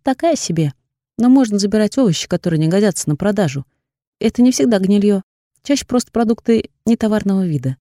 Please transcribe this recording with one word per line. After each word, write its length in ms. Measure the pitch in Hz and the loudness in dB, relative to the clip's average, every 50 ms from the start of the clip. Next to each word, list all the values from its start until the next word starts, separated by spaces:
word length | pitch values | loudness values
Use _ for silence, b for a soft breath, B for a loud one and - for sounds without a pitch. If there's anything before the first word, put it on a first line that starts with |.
| - | -4
такая 320 | 269 262 - - 339 311 | -4 -4 -2 -2 -2 -2
себе, 380 | - - - 170 165 156 143 - _ _ _ _ _ _ _ _ | -2 -4 -4 -2 -2 -2 -2 -4 _ _ _ _ _ _ _ _
но 100 | - 226 | 0 2
можно 300 | 254 262 277 262 214 208 | 4 4 4 4 2 0
забирать 400 | 202 196 202 202 214 214 208 - | -2 -2 0 0 0 0 0 0
овощи, 300 | 269 262 202 156 - - | 0 0 0 0 -2 -4
которые 320 | - 180 165 - 180 165 151 | -6 -6 -4 -4 -2 -2 0
не 80 | 156 | 0
годятся 420 | 160 175 202 214 202 165 - - 156 | 0 2 2 2 0 0 -2 -4 -4
на 60 | 151 | -4
продажу. 500 | - - 208 202 214 190 143 135 139 - - _ _ _ _ _ _ _ _ _ _ | -2 -2 -2 0 0 -2 -2 -4 -6 -12 -14 _ _ _ _ _ _ _ _ _ _
Это 220 | - 220 - - 240 | -4 -2 0 2 2
не 80 | 254 | 2
всегда 260 | 254 - 269 247 226 | 2 2 0 0 0
гнилье, 460 | 190 190 185 202 208 202 208 202 190 - _ _ _ _ _ _ _ _ | 0 2 2 2 2 2 2 0 0 -4 _ _ _ _ _ _ _ _
чаще 200 | - 285 269 - | -4 -4 -4 -2
просто 280 | - 247 247 - - | -2 -4 -4 -4 -2
продукты 580 | - 233 233 214 233 - - - 226 220 - - _ _ _ | -4 -2 0 0 -2 -2 0 0 0 0 0 -4 _ _ _
нетоварного 600 | 220 233 - 220 214 214 214 196 196 196 190 185 | -2 0 0 0 0 -2 -2 0 0 0 0 0
вида. 280 | 175 151 139 123 131 131 - _ | -2 -2 -4 -4 -4 -6 -8 _